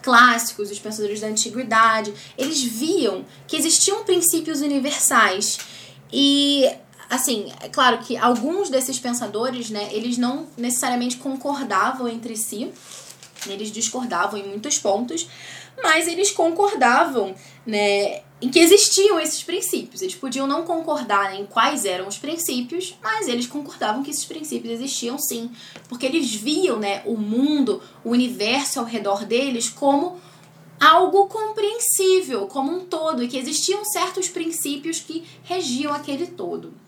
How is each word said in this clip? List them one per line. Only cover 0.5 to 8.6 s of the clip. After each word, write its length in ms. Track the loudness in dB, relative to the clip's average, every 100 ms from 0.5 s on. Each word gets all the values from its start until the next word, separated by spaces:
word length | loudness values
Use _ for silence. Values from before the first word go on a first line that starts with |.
| -6 -8
os 100 | -8
pensadores 400 | -10 -4 -4 -4
da 80 | -2
antiguidade, 840 | -2 -2 -4 0 4 4 4 -2 -10 -16 -6
eles 240 | -2 -2
viam 640 | -2 -2 0 2 0 -2 -10 -20 -8
que 100 | -2
existiam 460 | 2 4 4 0
princípios 580 | 2 2 2 0 -2 -2
universais 960 | 0 0 0 0 4 4 4 2 -2 -4 -8 -16 -20 -20 -6
e, 560 | 2 4 4 4 4 2 2 -16 -20 -4
assim, 420 | -2 0 -2 -4 -12
é 60 | -6
claro 300 | 4 4 4
que 180 | -4 0
alguns 540 | 2 2 0 -2